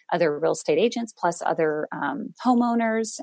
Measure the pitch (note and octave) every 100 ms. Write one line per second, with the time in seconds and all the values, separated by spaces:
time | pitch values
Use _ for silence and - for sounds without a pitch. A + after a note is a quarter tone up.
0 | - E3+ E3 D3 D#3+ - - D#3 A#3 A#3
1 | A3+ - F3 E3+ - D#3+ D#3 D3+ - D3+
2 | C#3+ C#3 - - B3 A#3+ A#3+ A#3 A3+ A3
3 | A3 -